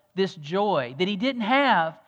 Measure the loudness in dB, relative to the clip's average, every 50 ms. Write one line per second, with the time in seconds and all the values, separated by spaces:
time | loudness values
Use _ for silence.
0 | _ _ -2 -2 -2 -2 -2 -10 -10 -4 -2 0 0 2 2 0 0 -2 -2 -2
1 | -2 -2 -2 -2 -2 -2 -2 -2 0 2 2 4 4 4 4 2 2 -2 -4 -12
2 | _